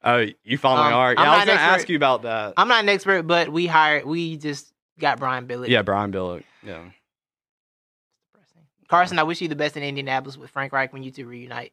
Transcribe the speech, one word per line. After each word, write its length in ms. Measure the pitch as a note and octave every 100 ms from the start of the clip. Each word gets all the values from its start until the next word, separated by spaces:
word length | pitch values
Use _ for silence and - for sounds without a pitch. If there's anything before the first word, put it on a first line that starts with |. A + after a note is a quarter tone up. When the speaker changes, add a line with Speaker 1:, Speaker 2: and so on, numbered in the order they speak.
Speaker 1:
Oh, 220 | A2 A#2+ G#2+ -
you 140 | G#2+ C3
finally 300 | - D#3 D3
Speaker 2:
Um, 60 | B2+
Speaker 1:
are. 140 | B2+
Yeah, 80 | B2
Speaker 2:
I'm 60 | D3+
Speaker 1:
I 0 |
was 80 | E3
Speaker 2:
not 40 |
an 40 | G3+
Speaker 1:
gonna 120 | G3
ask 120 | D#3+ F#3
Speaker 2:
expert. 140 | -
Speaker 1:
you 40 | D#3+
about 260 | C#3 B2
that. 300 | A#2 A2+ G#2+ F2+
Speaker 2:
I'm 100 | G#3+
not 160 | A#3
an 60 | G3+
expert, 340 | G3 F#3+ F#3+
but 240 | E3 E3+ D#3+
we 180 | D#3 F3
hired, 360 | D#3+ D#3 D3 C#3
we 300 | E3 E3 D#3+
just 380 | D3+ C#3 - _ _ _
got 180 | D3 B2
Brian 300 | C3+ B2+ B2
Billick. 220 | B2 B2
Speaker 1:
Yeah, 120 | A#2+
Brian 300 | G2+ G2 G#2
Billick. 320 | F#2+ F#2 F2 - _
Yeah. 200 | G#2+ E2 E2+ _ _ _ _ _ _ _ _ _ _ _ _ _ _ _ E3+ _ D#3 _ _
Speaker 2:
Carson, 280 | F3 F3+ F3
I 60 |
wish 180 | D#3 E3+
you 60 | E3+
the 80 | D3
best 220 | D3 D3
in 60 |
Indianapolis 540 | C#3+ C#3 C#3 C3 C3+ C3+
with 120 | B2+
Frank 220 | C#3 C3+
Reich 180 | C3+ C3
when 120 | C3+
you 80 | C3
two 140 | C3 A#2+
reunite. 460 | B2 B2 A#2+ A#2+